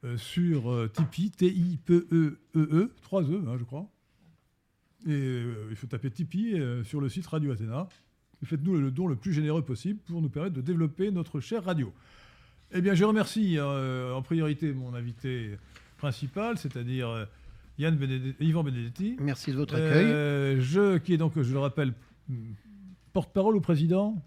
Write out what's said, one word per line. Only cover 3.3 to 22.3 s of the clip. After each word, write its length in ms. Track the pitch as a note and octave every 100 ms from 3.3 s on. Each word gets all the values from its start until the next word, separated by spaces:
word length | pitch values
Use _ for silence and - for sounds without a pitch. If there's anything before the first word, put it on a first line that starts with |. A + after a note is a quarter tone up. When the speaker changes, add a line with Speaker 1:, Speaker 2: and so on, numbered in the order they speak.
| F#3 D3
Speaker 1:
hein, 80 | B2
je 60 |
crois. 260 | A#2+ C#3 G3+ _ _ _ _ _ _ _ _ _ _ _ D#3+
Et, 40 |
euh, 560 | C#3+ C3+ B2+ A#2+ A2+ A2
il 60 | A2
faut 120 | -
taper 220 | A#2 C3+
Tipeee, 440 | - D#3+ F3 A3+
euh, 300 | F#3+ C3 B2
sur 180 | A2+ D3
le 80 | C#3
site 180 | F#3 F3
Radio 240 | D#3+ D3
Athéna. 380 | A2+ A2 B2 F#3 _ _ _ _ _
Et 40 | -
faites-nous 340 | D#3+ D#3 F3+
le 120 | C3+
don 160 | B2+ F#3
le 80 | B2
plus 160 | G3
généreux 280 | D3+ D3+ D#3+
possible 380 | D3 B2 F3 G#3+ -
pour 160 | E3+
nous 80 | D#3
permettre 260 | D3 F#3 C#3+
de 60 |
développer 500 | B2+ F3 D#3+ D#3 G3
notre 280 | F#3 D#3+ D3+
chère 240 | - A3+ F#3
radio. 280 | E3+ A2+ - - - - - - _ _ F3+
Eh 60 |
bien, 140 | F3+ F#3
je 80 |
remercie, 540 | G#3 G#3+ - A3 G3+ D#3+
euh, 560 | C#3+ C#3 C3 B2+ B2+
en 80 | C3
priorité 520 | B2+ E3 D#3 D3 D#3+
mon 200 | C3+ B2+
invité 640 | A#2+ A#2+ A#2+ C3+ B2+ A2 G#2 - - - -
principal, 600 | D3 B2 C3+ G3 A3 A3+
c'est-à-dire, 500 | C#3+ B2+ A#2+ B2+ A#2+
euh, 180 | A2+ G#2 - - - - -
Yann 180 | D3+ D#3
Benede-, 400 | C3+ C3 C3 C3
Yvan 240 | D#3 D#3+
Benedetti. 520 | D3 B2 A#2 A#2+ G3+ B3+
Speaker 2:
Merci 320 | C#3+ B2+ -
de 60 | C3+
votre 180 | C#3+ D#3
accueil. 300 | D#3+ D3+ A3
Speaker 1:
Euh, 540 | D3+ D3 C#3+ C3+ C3
je, 380 | B2+ F3 G3+ F3+
qui 160 | -
est 40 | E3
donc, 220 | D#3+ D#3+
je 140 | B2
le 60 | C3+
rappelle, 340 | C#3 C#3 C#3 A2+ - - -